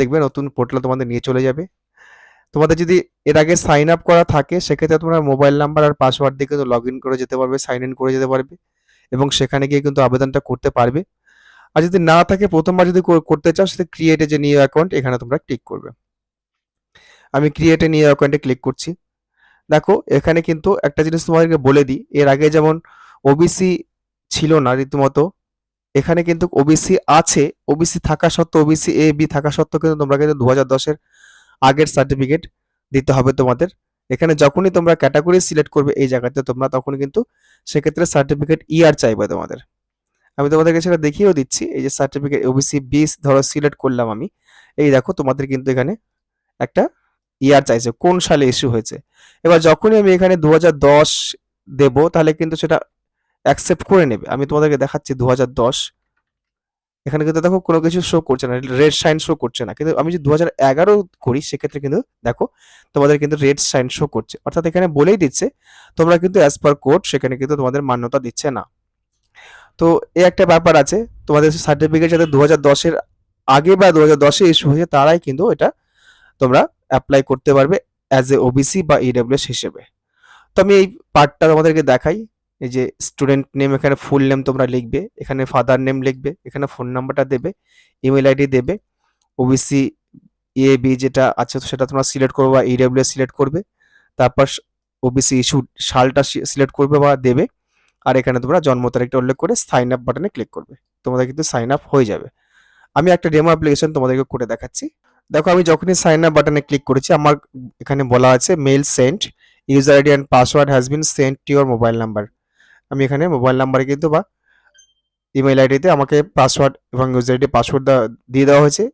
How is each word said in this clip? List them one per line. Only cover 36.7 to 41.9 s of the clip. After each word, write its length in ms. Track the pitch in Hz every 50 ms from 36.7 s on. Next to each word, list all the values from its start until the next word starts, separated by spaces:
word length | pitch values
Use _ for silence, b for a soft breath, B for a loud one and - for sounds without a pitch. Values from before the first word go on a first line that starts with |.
| -
তখনই 220 | 131 - 143 139 135 139
কিন্তু 160 | 139 - 214 247 - _ _ _ _ _ _ _ -
সেক্ষেত্রে 320 | - 151 - 160 151 165 175 - -
সার্টিফিকেট 460 | 147 139 135 151 143 147 147 160 156 - _ 156
ইয়ার 180 | 160 165 156 147 -
চাইবে 240 | - 117 110 101 104 - 90
তোমাদের। 260 | 87 80 - - 120 - _ _ _ _ _ _ _ _ _ _ _ _ _ _ -
আমি 100 | 139 143 156
তোমাদেরকে 260 | 156 160 170 165 165 165
সেটা 120 | 180 175 165 151
দেখিয়েও 280 | 147 143 - 202 202 180 147
দিচ্ছি। 240 | 131 - - - - - - 139
এই 40 | 131
যে 60 | 135